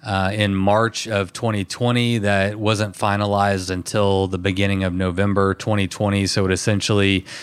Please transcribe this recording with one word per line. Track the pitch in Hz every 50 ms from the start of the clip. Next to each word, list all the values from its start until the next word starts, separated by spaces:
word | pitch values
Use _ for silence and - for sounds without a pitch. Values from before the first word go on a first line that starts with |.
| -
uh, | 113 101 95 95 95 101
in | 110 104 101 98
March | 95 95 101 104 107 117 117 113 - - 110
of | 110 101 98 90
twenty | - - - 113 110 104 95
twenty | - - - 123 120 120 123 120 120 120 113
that | 98 104 101 98 95 101 104 110
wasn't | 110 107 110 101 107 101 92
finalized | - - 104 101 101 104 104 101 101 101 101 98 95 92 87
until | 92 90 90 - - 110 101 98 98 95 95 92
the | 92 90
beginning | 87 101 92 92 98 98 98 95 95
of | 92 90
November | 92 92 92 87 87 101 101 98 98 98 98 95
twenty | - - - 107 104 98 90
twenty. | - - 107 101 101 101 98 92
So | - - 98
it | 92
essentially | 92 90 - - 107 98 - - 110 101 98 98 98 92 - - - -